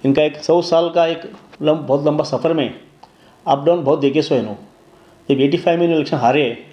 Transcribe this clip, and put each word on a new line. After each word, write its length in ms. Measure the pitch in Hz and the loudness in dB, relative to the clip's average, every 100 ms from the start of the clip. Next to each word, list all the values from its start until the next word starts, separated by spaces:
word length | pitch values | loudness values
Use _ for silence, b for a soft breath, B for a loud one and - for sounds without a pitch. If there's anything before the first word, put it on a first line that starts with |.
| 139 | 2
इनका 180 | 139 | 2
एक 140 | 151 147 | 0 -2
सौ 240 | - 170 | 0 0
साल 280 | 170 165 170 | 2 0 2
का 160 | 170 165 | 0 0
एक 260 | 165 - - - - | -2 -10 -20 -20 -4
लंब-, 260 | 151 160 135 | -2 -2 0
बहुत 180 | 143 147 | 0 0
लंबा 180 | 151 | -2
सफ़र 300 | 143 147 165 | -4 -2 -2
में 260 | 160 120 - - _ b b b b - | -2 -4 -8 -20 _ b b b b -2
up 160 | 139 147 | 0 2
down 180 | 175 | 2
बहुत 160 | 139 156 | 2 2
देखे 220 | 139 143 | 2 0
सो 140 | - 131 | 0 -2
इन्हों। 200 | 107 104 - _ _ b b b - | -2 -10 -16 _ _ b b b -4
जब 120 | 135 | 0
एटी 160 | 139 170 | 2 0
फ़ाइव 220 | 180 170 | 0 0
में 160 | 170 160 | 2 0
election 220 | 143 147 | -2 0
हारे, 400 | 120 139 127 117 - | 0 2 -2 -4 -16